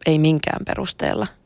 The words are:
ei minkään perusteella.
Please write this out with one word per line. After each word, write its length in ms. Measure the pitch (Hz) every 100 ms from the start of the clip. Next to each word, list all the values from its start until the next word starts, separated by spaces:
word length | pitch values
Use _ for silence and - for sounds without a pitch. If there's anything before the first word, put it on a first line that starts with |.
| -
ei 140 | 156
minkään 460 | 156 156 - - -
perusteella. 640 | - 190 - - - 196 -